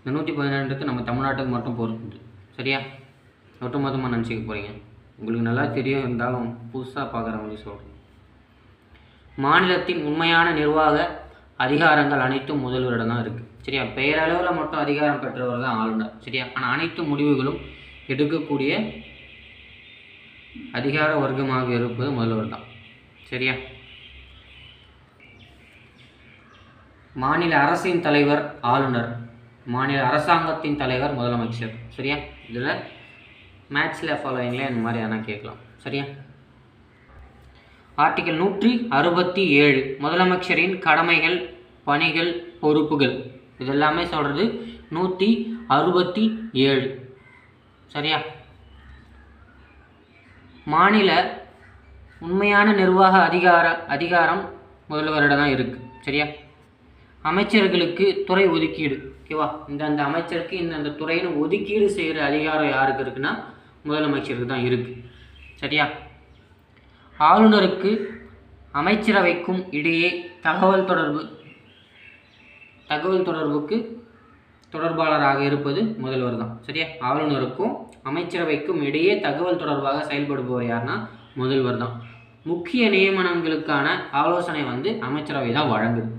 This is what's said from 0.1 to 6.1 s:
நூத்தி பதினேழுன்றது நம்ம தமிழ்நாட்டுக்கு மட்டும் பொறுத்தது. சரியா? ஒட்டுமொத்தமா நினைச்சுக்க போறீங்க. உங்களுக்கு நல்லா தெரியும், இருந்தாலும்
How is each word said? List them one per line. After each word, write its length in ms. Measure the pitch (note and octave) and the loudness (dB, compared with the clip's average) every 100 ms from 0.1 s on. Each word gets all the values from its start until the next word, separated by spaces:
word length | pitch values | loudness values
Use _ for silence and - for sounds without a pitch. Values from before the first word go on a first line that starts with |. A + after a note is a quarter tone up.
| C#3+ | -4
நூத்தி 180 | D#3 C#3+ | -4 -2
பதினேழுன்றது 500 | C#3 C#3 C3+ C3+ C#3+ | -2 -2 -2 -4 -4
நம்ம 140 | B2 A#2 | -4 -4
தமிழ்நாட்டுக்கு 440 | B2 C3+ C3 C3 A#2+ | -2 -2 -2 -2 -4
மட்டும் 220 | A#2 A#2 | -4 -4
பொறுத்தது. 400 | A2 A2 A2+ - - - - - | -4 -6 -10 -16 -20 -20 -20 -8
சரியா? 220 | C3 C3+ - - - _ _ _ _ - | -4 -4 -6 -16 -20 _ _ _ _ -12
ஒட்டுமொத்தமா 500 | B2 C3+ C#3 B2+ B2+ | -6 -4 -2 -2 -2
நினைச்சுக்க 280 | A#2 A2+ A2+ A2 | -2 -4 -6 -6
போறீங்க. 220 | G#2 G#2 A2+ - - - - | -8 -10 -14 -20 -20 -20 -14
உங்களுக்கு 300 | A2 A#2 A#2 | -6 -2 0
நல்லா 160 | B2 C#3+ B2 | 0 0 -2
தெரியும், 280 | B2+ C3+ | -2 -2
இருந்தாலும் 400 | B2+ | -2